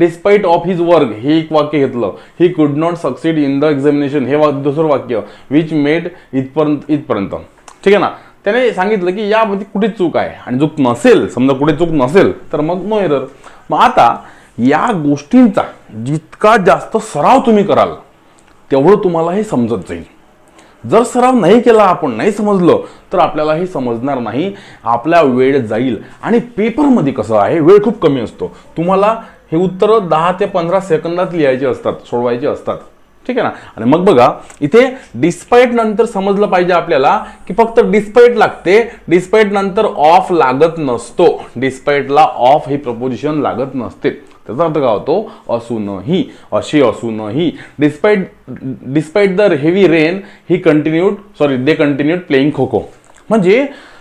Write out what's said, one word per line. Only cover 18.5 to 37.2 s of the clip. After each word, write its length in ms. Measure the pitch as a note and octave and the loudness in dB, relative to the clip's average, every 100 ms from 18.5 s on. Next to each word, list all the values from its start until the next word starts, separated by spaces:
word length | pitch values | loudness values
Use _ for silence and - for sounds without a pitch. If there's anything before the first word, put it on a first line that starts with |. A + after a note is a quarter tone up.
| _ _ | _ _
तेवढं 340 | C3+ D3+ G3+ | 2 4 4
तुम्हाला 280 | F3 E3 E3 | 2 -2 -2
हे 120 | F#3+ | -2
समजत 440 | G#3+ C3+ A2+ A2+ E2 | -2 -2 -2 -4 -6
जाईल. 320 | E2+ D#2+ _ _ _ _ _ _ _ A2+ | -14 -14 _ _ _ _ _ _ _ 0
जर 120 | F#3+ | 0
सराव 320 | B3 B3 B3 | 2 2 2
नाही 260 | B3+ E3+ A#3 | 2 4 4
केला 220 | A#3+ A3+ | 6 4
आपण, 280 | G3 E3+ D3 | 4 2 -2
नाही 220 | A2 E3+ | -2 -2
समजलं, 460 | G#3 G#3 G3 E3+ A2 - - _ | -2 0 2 2 2 -2 -16 _
तर 60 | F#3 | 0
आपल्याला 360 | D3+ D3+ D3+ | 0 0 -2
हे 120 | D#3 F3+ | -2 -4
समजणार 520 | D#3 B2 A#2 C3+ C3+ | -6 -6 -4 -4 -4
नाही, 360 | A2+ A#2 F#3+ G3 - - | -4 -4 -6 -8 -18 -10
आपला 380 | A2 A#2 D3+ E3+ | -4 -4 2 2
वेळ 360 | D3 B2 C3 C#3 | 4 2 2 0
जाईल. 440 | A2 A2 C3 G#2+ - - | -2 -4 -2 -4 -10 -12
आणि 160 | D3+ A3+ | -2 -2
पेपरमध्ये 720 | D3+ - A3+ A#3 D4+ A#3 C#3+ | -2 -4 -4 0 2 2 0
कसं 240 | A2 G#2 A2 | -2 -2 0
आहे, 240 | G2+ E3 | 2 2
वेळ 240 | D3+ G3+ | 6 6
खूप 180 | A3+ - | 4 0
कमी 180 | D#3+ C3+ | 0 0
असतो. 360 | G#2+ - - - - - | -6 -8 -12 -12 -14 -6
तुम्हाला 460 | F3 F#3+ G#3 A3+ - - _ | -2 0 0 -2 -8 -20 _
हे 60 | D#3+ | -2
उत्तरं 500 | F#3 F#3 G#3 A3+ F3+ | -2 0 2 2 2
दहा 220 | D#3 F3 F3+ | 0 0 -2
ते 60 | G3 | -4
पंधरा 340 | F#3 E3 F#3 | -2 -2 -4
सेकंदात 460 | F#3 D#3 E3 F3 F3+ | -2 -2 -2 -4 -4
लिहायचे 340 | E3+ C#3 B2+ C3+ | 0 0 0 -2
असतात, 260 | A2+ A2+ | -4 -6
सोडवायचे 540 | F#2+ - A#2+ A#2+ B2 C#3 | -6 -6 -4 -2 -2 -4
असतात. 300 | G2+ - F#2 - _ _ _ - | -6 -6 -8 -10 _ _ _ -6
ठीक 120 | B3 | -4
आहे 100 | C#3 | -4
ना? 40 | - - - | -6 -16 -6
आणि 140 | A2+ | 0
मग 140 | D#3+ | 2
बघा, 280 | F#3 C3 B2+ - - - | 4 4 4 2 -12 -8
इथे 360 | D3+ A3+ C4 B3+ - A2+ | 2 4 2 -2 -14 -4
despite 520 | D#3+ E3 - A#3+ B3 | -2 -2 0 2 4
नंतर 320 | A#3 A3 G#3 | 2 -2 0
समजलं 420 | A3 G3 G3 G3 G#3 | -2 -2 -2 0 2
पाहिजे 260 | F3+ F3+ | 0 2
आपल्याला 520 | F3 D#3+ D3+ C#3+ G#3 | 0 2 2 2 0